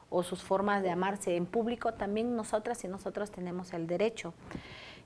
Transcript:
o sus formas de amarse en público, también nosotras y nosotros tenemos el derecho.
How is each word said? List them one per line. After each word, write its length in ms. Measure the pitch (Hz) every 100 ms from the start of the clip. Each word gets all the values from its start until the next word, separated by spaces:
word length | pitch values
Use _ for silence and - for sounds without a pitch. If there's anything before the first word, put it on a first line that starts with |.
| -
o 140 | 175
sus 180 | 175 -
formas 400 | - 190 202 202
de 80 | 185
amarse 460 | 175 185 196 - 175
en 100 | 175
público, 480 | 233 226 240 233
también 400 | 226 202 214 240
nosotras 480 | 240 214 214 240 233
y 60 | 180
nosotros 420 | 190 196 190 202
tenemos 420 | - 180 180 180
el 140 | 170 165
derecho. 480 | 175 214 220 170 - - - - - - -